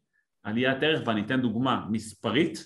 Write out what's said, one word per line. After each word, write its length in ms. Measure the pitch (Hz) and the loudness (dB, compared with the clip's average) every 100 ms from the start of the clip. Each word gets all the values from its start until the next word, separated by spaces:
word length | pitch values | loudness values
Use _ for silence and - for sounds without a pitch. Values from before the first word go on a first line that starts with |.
| _ _ _ _ | _ _ _ _
מעליית 380 | 101 113 127 135 | -4 0 0 2
ערך, 260 | 151 156 113 | 2 2 0
ואני 120 | 107 | -2
אתן 200 | 104 131 | 0 0
דוגמה 460 | 123 107 131 107 90 | 0 0 0 0 0
מספרית, 680 | 110 - - 113 120 - - | -4 -6 -6 0 2 2 -2